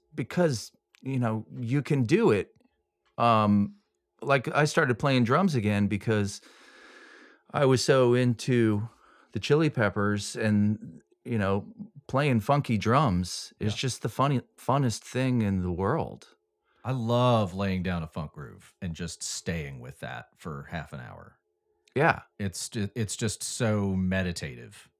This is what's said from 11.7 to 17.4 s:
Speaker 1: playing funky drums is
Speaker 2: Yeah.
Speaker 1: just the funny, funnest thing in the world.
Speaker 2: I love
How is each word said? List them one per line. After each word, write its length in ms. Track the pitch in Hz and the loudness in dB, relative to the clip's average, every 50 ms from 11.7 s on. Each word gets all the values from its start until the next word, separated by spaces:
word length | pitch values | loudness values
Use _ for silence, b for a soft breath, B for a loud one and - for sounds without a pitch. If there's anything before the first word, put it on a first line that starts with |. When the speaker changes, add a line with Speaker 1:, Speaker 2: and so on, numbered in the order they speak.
| - - - - _ - - - | -14 -18 -18 -18 _ -20 -10 -4
Speaker 1:
playing 320 | - 131 147 143 123 113 | -2 0 2 2 2 0
funky 380 | 101 - 143 147 - - 113 101 | 2 2 0 0 0 0 -2 0
drums 760 | - 107 120 143 156 120 90 87 90 85 - - - - - - | 2 2 2 4 4 2 2 0 -2 -4 -8 -10 -12 -14 -10 -6
is 140 | 104 107 101 | -4 -4 -4
Speaker 2:
Yeah. 20 | |
Speaker 1:
just 260 | - - 131 - - | -4 -4 -6 -6 -6
the 60 | - 127 | -8 -6
funny, 320 | - - 131 143 143 120 - _ _ - | -2 0 0 0 0 -2 -4 _ _ -8
funnest 440 | - - 127 139 139 120 104 - | -4 -2 0 0 0 0 -2 -6
thing 400 | - - - 127 131 131 127 120 | -10 -8 -6 -4 -2 0 0 0
in 200 | 107 101 95 92 | 0 0 0 0
the 80 | 90 90 | -2 -2
world. 640 | 87 85 95 104 143 160 85 50 50 - - - _ _ _ _ _ _ _ _ _ _ - | -2 -2 -2 -2 -2 -4 -4 -8 -10 -16 -20 -20 _ _ _ _ _ _ _ _ _ _ -8
Speaker 2:
I 80 | 120 | -6
love 640 | 135 127 113 113 120 120 123 123 120 110 | -4 -4 -2 0 2 2 4 4 4 2